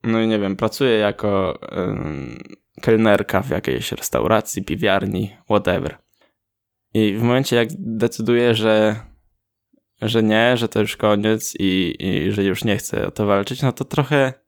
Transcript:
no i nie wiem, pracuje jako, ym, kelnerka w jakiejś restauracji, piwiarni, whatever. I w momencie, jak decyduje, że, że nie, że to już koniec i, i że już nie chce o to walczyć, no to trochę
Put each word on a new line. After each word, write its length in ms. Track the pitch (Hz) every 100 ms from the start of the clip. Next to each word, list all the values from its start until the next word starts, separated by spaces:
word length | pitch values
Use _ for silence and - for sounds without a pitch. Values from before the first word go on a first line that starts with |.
no 180 | 113 113
i 60 | 113
nie 120 | 110
wiem, 180 | 98 98
pracuje 420 | 110 - 135 110
jako, 600 | 104 101 104 98 92 - - -
ym, 600 | 92 98 78 71 64 60 - - _ -
kelnerka 600 | - 110 110 101 - 95
w 80 | 131
jakiejś 420 | - - 64 -
restauracji, 720 | - - - 57 110 - -
piwiarni, 720 | 98 - 104 95 95 92 98 -
whatever. 640 | _ 104 101 - - - _ _ _ _ _ _ _ _ _ 110
I 180 | 107
w 80 | 101
momencie, 340 | 117 127 131 120
jak 120 | 117 -
decyduje, 760 | 104 110 117 - 113 120 120
że, 420 | 107 110 110 107 107 - - _ _ _ _ _ _ _ _
że 200 | 110 113
nie, 340 | 110 107 120 123
że 120 | 113
to 120 | 110
już 160 | 104 -
koniec 580 | 107 104 107 110 - -
i, 380 | 95 92 87 -
i 340 | 95 92 87
że 120 | 101
już 200 | 98 92
nie 120 | 113 98
chce 300 | - 107 98
o 40 |
to 160 | - 104
walczyć, 360 | 98 101 123
no 100 | 135
to 120 | -
trochę 480 | 127 - 139 147 131 131